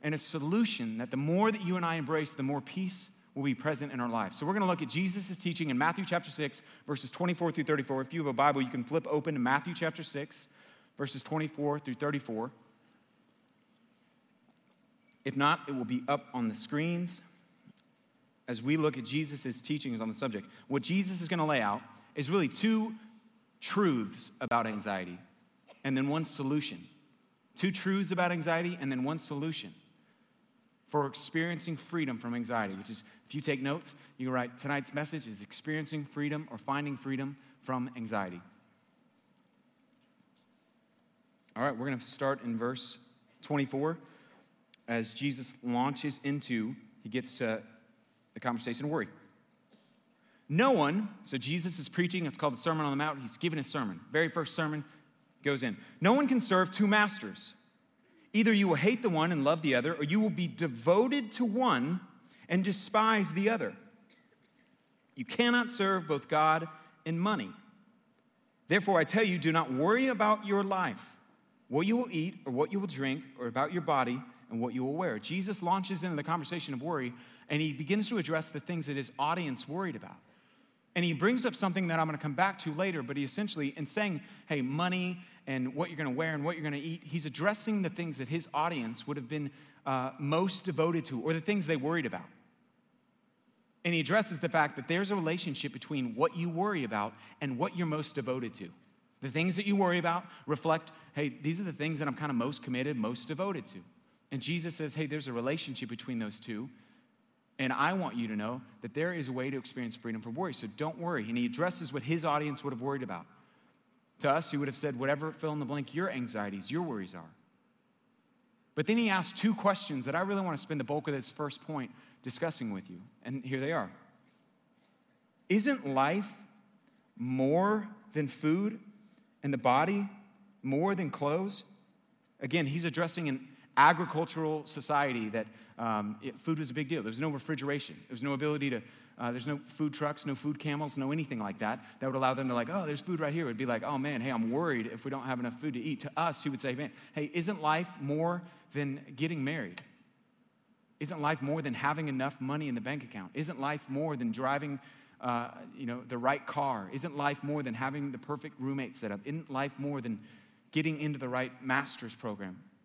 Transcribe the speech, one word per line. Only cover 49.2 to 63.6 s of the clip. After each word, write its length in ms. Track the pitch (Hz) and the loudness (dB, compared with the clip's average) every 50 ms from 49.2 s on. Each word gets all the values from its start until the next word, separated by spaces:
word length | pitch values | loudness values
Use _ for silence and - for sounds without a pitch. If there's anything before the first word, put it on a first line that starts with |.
| - - _ _ _ _ _ _ _ _ - _ _ _ _ _ _ _ _ _ _ _ _ _ _ | -20 -20 _ _ _ _ _ _ _ _ -20 _ _ _ _ _ _ _ _ _ _ _ _ _ _
"No 260 | - 143 170 247 269 | 0 4 6 8 8
one," 360 | 262 175 147 139 165 202 214 208 - - | 8 8 6 6 4 2 0 -2 -8 -12
so 160 | - - - 131 | -8 -4 -4 -2
Jesus 400 | 120 135 160 180 160 185 165 - | 0 0 0 0 0 -2 -4 -4
is 100 | 135 - | -8 -2
preaching, 380 | - 175 175 175 180 180 175 | 0 2 2 2 2 0 -2
it's 100 | 143 131 | -2 -2
called 160 | - 156 147 | 0 0 0
the 60 | 123 113 | 0 2
Sermon 260 | - 165 160 156 151 | 0 2 2 2 2
on 80 | 143 | 2
the 40 | 139 | 2
Mount. 260 | 139 151 156 147 139 | 2 0 0 -2 -4
He's 160 | 127 110 - - | -8 -10 -6 -2
given 180 | - 175 156 | -2 0 0
his 100 | 151 131 | 0 -2
sermon. 320 | - - 147 123 101 90 82 - - | -2 -2 -2 -2 -2 -4 -8 -10 0
Very 160 | - 156 165 156 | 2 2 2 4
first 260 | - 170 151 - - | 2 -2 -2 -2 0
sermon 300 | - 160 151 151 151 143 - - - - _ _ _ _ _ _ _ | 0 0 0 0 -4 -6 -8 -16 -20 -20 _ _ _ _ _ _ _
goes 200 | - 147 143 127 | 0 0 0 2
in. 160 | 131 117 98 - - - - - | 0 -2 -2 -4 -10 -20 -6 2
"No 100 | 156 190 | 6 6
one 160 | 240 285 294 254 | 8 8 6 6
can 120 | 262 240 | 4 2
serve 300 | - - 190 185 185 180 | 4 6 6 6 6 4
two 160 | 190 - 208 | 4 2 4
masters. 680 | 202 214 214 208 202 202 - - 101 - - - - - - _ _ _ _ _ _ _ _ _ _ _ _ - _ - | 6 8 6 6 4 0 -6 -8 -8 -8 -10 -12 -14 -14 -18 _ _ _ _ _ _ _ _ _ _ _ _ -16 _ 4
Either 180 | 208 226 226 | 6 8 8
you 160 | 220 202 202 185 | 8 8 6 6
will 60 | 160 | 6
hate 260 | 139 147 208 254 226 | 6 6 4 4 4
the 80 | 247 208 | 2 2
one 240 | 170 156 160 170 | 4 4 4 4
and 120 | 175 151 135 | 4 4 4
love 180 | 143 165 170 | 4 4 4
the 120 | 156 143 127 | 4 4 4
other, 200 | 123 123 156 170 | 4 4 2 0
or 80 | 147 | 0
you 180 | 151 147 180 214 | 0 2 4 4
will 80 | 214 214 | 4 4
be 200 | - - 180 165 | 2 0 -2 -2
devoted 840 | - - 170 151 120 113 113 156 180 208 240 262 285 285 233 208 | 0 -2 -2 -2 -2 0 4 6 8 8 6 6 4 0 0 -2
to 120 | - - 247 | -2 0 0
one 560 | 220 202 247 262 233 156 123 123 147 180 185 - - - - _ - - - - - | 2 4 4 4 6 6 4 4 2 0 -2 -4 -10 -20 -20 _ -20 -20 -20 -4 0
and 160 | 170 190 185 | 2 2 2
despise 680 | 202 190 202 - - - 214 220 220 226 214 190 151 | 2 0 -2 -4 2 4 6 6 6 6 4 4 2
the 160 | 151 180 196 214 | 2 2 2 2
other. 260 | 233 208 | 2 2